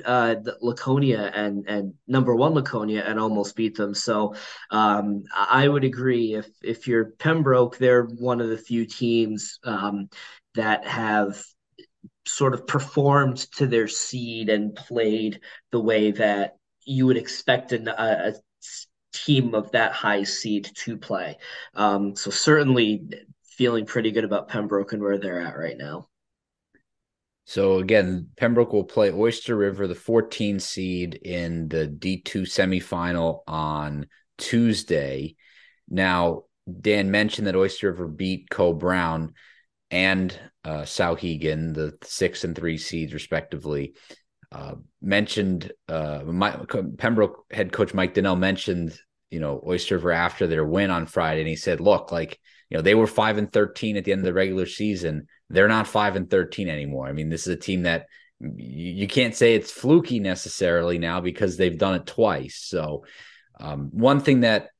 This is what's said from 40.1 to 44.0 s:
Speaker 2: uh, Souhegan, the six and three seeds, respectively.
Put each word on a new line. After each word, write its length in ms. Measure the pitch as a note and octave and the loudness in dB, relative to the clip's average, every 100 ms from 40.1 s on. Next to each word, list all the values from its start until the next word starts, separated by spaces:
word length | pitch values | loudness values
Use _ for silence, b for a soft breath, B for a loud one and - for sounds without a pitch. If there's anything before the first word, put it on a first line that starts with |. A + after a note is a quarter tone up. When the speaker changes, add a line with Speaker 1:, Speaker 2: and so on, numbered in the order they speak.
| F#2+ F#2 - - _ | 2 0 -6 -18 _
Speaker 2:
uh, 200 | D#2+ D2+ | -10 -8
Souhegan, 880 | C#2+ - F2 E2 F2 D#2 D#2 D#2 D#2+ | -8 -2 0 0 -4 -4 -2 -2 -4
the 240 | D#2 D2+ - | -4 -6 -8
six 420 | - - - - F2 | -14 -2 -2 -2 -8
and 100 | D#2+ | -6
three 220 | E2+ D#2+ | -6 -6
seeds, 360 | - E2 D2+ | -6 -6 -6
respectively. 800 | D2+ - D#2+ - D2 D2 C#2+ C#2 B | -8 -6 -6 -6 -10 -6 -6 -6 B